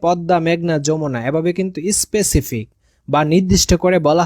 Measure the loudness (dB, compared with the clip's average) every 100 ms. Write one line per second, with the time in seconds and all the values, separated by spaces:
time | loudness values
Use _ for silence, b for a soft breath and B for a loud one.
0 | 0 -2 0 0 0 -2 0 -2 -2 -2
1 | -2 -4 -4 -2 -2 -2 -4 -4 -4 -4
2 | -2 -2 0 -2 -2 -8 -10 _ _ _
3 | -2 0 2 2 4 2 2 2 2 2
4 | 2 2